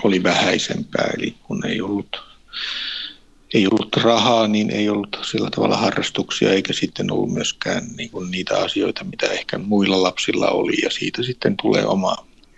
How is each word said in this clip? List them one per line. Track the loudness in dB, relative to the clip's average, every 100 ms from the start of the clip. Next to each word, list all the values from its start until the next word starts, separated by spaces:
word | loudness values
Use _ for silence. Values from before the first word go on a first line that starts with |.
oli | 2 2
vähäisempää. | 2 2 2 0 -2 -6 -4 -2 0 -2
Eli | -6 -8
kun | -8 -6 -4
ei | -4
ollut, | -2 -4 -6 -10 -14 -20 _ -10 -8 -8 -8 -8 -10 -16 _ _ 0
ei | 2 4
ollut | 4 2 2
rahaa, | 4 4 6 4 4
niin | 2 2
ei | 0 0
ollut | 0 -4 -8
sillä | -4 -2 -2
tavalla | 0 2 2
harrastuksia | 0 0 -2 -2 -4 0 4
eikä | 4 2
sitten | -2 -4 -4 -2
ollut | -2 0
myöskään | -2 -4 -4 -4 -4 -6 -10
niin | -10
kuin | -8 -6
niitä | -6 -2 0
asioita, | 0 0 -2 -2
mitä | -8 -4 -4
ehkä | -4 -6 -6
muilla | 0 2 4 4
lapsilla | 2 0 -2 0 2
oli. | 2 2 0
Ja | -2
siitä | -2 -4 -4
sitten | -4 -2 -2 0
tulee | 2 2 2
oma | 2 0 -2 -8 _ -20